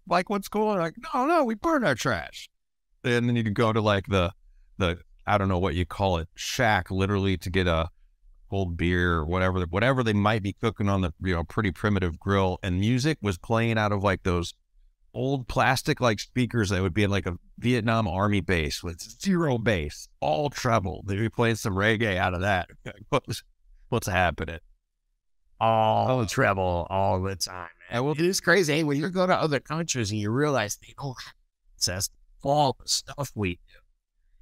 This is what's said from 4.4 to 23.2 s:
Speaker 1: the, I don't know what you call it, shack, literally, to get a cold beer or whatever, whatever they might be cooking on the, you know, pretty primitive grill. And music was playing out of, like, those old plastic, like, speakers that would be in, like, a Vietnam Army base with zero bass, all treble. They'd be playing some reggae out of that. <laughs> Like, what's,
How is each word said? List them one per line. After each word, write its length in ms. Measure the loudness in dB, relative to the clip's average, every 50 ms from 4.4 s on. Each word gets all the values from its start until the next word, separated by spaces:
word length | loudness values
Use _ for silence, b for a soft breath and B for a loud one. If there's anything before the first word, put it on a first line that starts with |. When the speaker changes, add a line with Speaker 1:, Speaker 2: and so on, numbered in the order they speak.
| _ -20 -20 -20 -20 _ -4 0
Speaker 1:
the, 200 | 0 0 0 -2 -10 _ -20 -10 -2
I 120 | 0 2 2
don't 100 | 2 2
know 100 | 2 2
what 140 | 0 0 0
you 100 | 0 -2
call 320 | -2 -2 -2 0 0 0 0
it, 100 | -4 -8 _
shack, 560 | -10 -8 -6 -2 0 2 2 2 2 0 -2
literally, 460 | -2 0 0 0 2 0 2 0 0 -2
to 120 | -4 -2
get 180 | 0 2 2 2
a 200 | 2 0 0 -4 -8 _ -20 _ _ _ _ -20 -20 -20 -14 -6
cold 260 | -4 -2 -2 -2 -2
beer 380 | 0 0 2 2 2 2 2 2
or 100 | 0 0
whatever, 360 | 0 0 0 2 2 0 0 -2
whatever 360 | -2 0 0 2 2 2 2
they 100 | 0 2
might 300 | 2 2 2 2 2 0
be 100 | -2 -4 -6
cooking 340 | -2 -4 -4 -2 0 -2 0
on 120 | 0 0
the, 100 | 0 -2 -4 -4
you 120 | -4 -2 -2
know, 100 | -2 -4
pretty 260 | -4 -4 -2 -2 -2
primitive 480 | -2 -2 -2 0 0 0 0 -2 -4 -6
grill. 400 | -2 0 2 2 2 0 -2 -4
And 180 | -4 -4 -2 0
music 380 | 0 0 0 0 0 -2 -2 -2
was 160 | -2 -4 -4 -4
playing 400 | -4 -2 0 0 2 2 2 2
out 140 | 2 0
of, 100 | 0 2
like, 220 | 2 2 2 2 0
those 280 | 0 0 0 -2 -4 -10 _ _ _ _ _ _ _ _ _ _ _
old 340 | -8 -4 -2 -2 -2 -4 -4
plastic, 540 | -4 0 2 4 4 2 2 0 -2 -2 2
like, 180 | 2 2 2 0
speakers 520 | -6 -6 _ -2 -2 0 0 -2 0 0
that 120 | 0 0
would 120 | 0 0 2
be 100 | 2 0
in, 60 | 2
like, 160 | 0 -2 -2
a 120 | -4 -8 -8 -12 -20 -18 -4
Vietnam 500 | -2 0 0 0 0 0 0 0 0 0
Army 320 | 0 0 0 2 2 0
base 420 | 2 2 0 0 0 -2 -4 -6
with 180 | -8 -10 -10 -10
zero 580 | -16 -18 -14 -6 -2 0 2 2 2 0 0 0
bass, 500 | 0 0 0 0 -2 -6 -8 -12 -20 -20 _ _
all 320 | -2 -2 0 0 -2 -4
treble. 540 | -6 -2 0 2 2 2 0 -2 -6 -8 -6
They'd 120 | -4 -4 -2
be 100 | -2 -2
playing 280 | 0 0 2 2 2
some 180 | 0 -2 -2 0
reggae 420 | 2 2 2 2 2 0 0 0
out 180 | 0 0 0 0
of 60 | 0
that. 280 | 0 0 0 0 -2 -6 -14
<laughs> 80 | -16 -16
Like, 200 | -16 -16 -16 -6 -2
what's, 340 | -2 -2